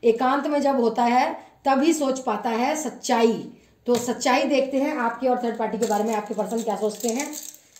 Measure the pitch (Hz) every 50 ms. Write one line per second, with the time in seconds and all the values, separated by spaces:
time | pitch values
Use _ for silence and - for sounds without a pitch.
0 | - 233 220 - 254 254 269 285 277 302 294 285 277 277 269 254 233 226 226 247
1 | 240 240 240 247 277 320 330 - - - _ _ - - 269 262 285 330 320 -
2 | 285 269 254 262 - 240 214 208 - 240 226 220 247 277 311 302 - 233 - -
3 | - - 240 240 233 233 220 165 139 120 - - - _ _ _ - - 240 226
4 | - - 226 - - 277 247 277 320 262 294 262 269 262 269 262 277 302 311 254
5 | 240 233 233 - 262 254 247 240 247 233 214 - 226 208 208 208 233 208 214 202
6 | 208 226 220 208 208 - 226 196 202 180 226 226 214 220 202 190 214 214 208 -
7 | - 240 226 262 294 302 302 - - - - - - _ _ -